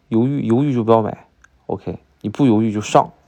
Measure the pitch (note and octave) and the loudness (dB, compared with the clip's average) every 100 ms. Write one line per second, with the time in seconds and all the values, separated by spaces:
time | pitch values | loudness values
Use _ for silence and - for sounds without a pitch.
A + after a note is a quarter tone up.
0 | _ A2+ B2 C#3+ A2+ A#2 D3 B2 A2 A2+ | _ -2 -2 -2 -2 0 0 0 2 2
1 | G#2+ - - _ _ _ - D#2+ - D#2+ | 2 -6 -16 _ _ _ -12 -10 -10 -14
2 | _ _ G#2+ G#2 C#3 G#2+ A2+ G#2 G2+ F3+ | _ _ -8 0 2 2 0 -4 0 2
3 | - - | 2 -4